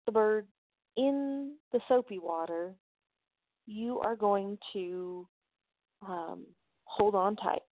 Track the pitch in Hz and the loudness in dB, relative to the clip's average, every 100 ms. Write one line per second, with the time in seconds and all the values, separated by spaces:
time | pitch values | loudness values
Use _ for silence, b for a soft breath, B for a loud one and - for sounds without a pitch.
0 | - 220 214 214 208 _ _ _ _ - | 0 4 6 4 -2 _ _ _ _ 0
1 | 269 277 277 277 277 294 _ 240 - 247 | 2 2 -2 -4 -8 -12 _ -2 2 2
2 | 240 190 170 165 165 170 180 190 _ _ | 2 -8 -6 -4 -4 -4 -6 -10 _ _
3 | _ _ _ _ _ _ - 214 233 247 | _ _ _ _ _ _ -14 -8 -4 -2
4 | 220 226 208 202 196 202 - 202 180 180 | -4 0 2 2 0 -8 -8 -8 -6 -6
5 | 180 180 180 _ _ _ _ _ _ - | -8 -10 -14 _ _ _ _ _ _ -18
6 | 190 175 165 175 - 180 _ _ - - | -10 -8 -8 -12 -16 _ _ _ -6 2
7 | 208 196 196 214 202 - - | 4 6 2 2 -2 -2 -4